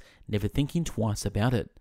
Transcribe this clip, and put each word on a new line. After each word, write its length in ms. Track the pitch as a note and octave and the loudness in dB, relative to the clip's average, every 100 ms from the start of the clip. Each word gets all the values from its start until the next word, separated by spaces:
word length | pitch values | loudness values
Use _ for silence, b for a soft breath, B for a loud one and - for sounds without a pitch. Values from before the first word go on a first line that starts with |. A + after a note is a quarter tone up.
| b b b | b b b
never 200 | G#2 G#2 | -2 0
thinking 360 | - C#3+ E3+ | 0 0 0
twice 420 | D#3+ - A2 G2+ - | -2 0 0 0 -2
about 280 | G#2 A#2 | 2 2
it. 160 | A#2+ - - | 2 -2 -10